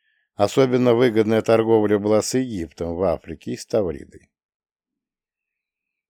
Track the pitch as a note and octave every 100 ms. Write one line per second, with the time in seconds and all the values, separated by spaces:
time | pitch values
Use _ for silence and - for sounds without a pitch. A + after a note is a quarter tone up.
0 | _ _ _ - G2+ - C3 B2 B2 A#2
1 | B2+ G#2+ G#2+ A2 G#2+ A2+ A2+ A2+ G#2 G#2
2 | G#2 G#2+ - C3 B2+ G2+ D#2+ - E2+ E2+
3 | F#2 D#2+ - D#2 A#2 A#2+ - A2+ F2+ C#2
4 | - - _ _ _ _ _ _ _ _
5 | _ _ _ _ _ _ _ _ _ _